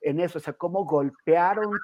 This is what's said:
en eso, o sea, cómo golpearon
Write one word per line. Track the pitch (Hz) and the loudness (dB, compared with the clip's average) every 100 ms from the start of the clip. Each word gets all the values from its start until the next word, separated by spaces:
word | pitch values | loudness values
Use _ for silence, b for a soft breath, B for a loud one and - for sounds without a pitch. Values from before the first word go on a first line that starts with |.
en | 147 147 | -4 0
eso, | 175 160 | -2 -4
o | |
sea, | - | -10
cómo | - 175 190 175 | -6 -4 -2 0
golpearon | 151 139 - - 170 175 202 214 208 | 0 0 -4 2 4 4 2 -2 -4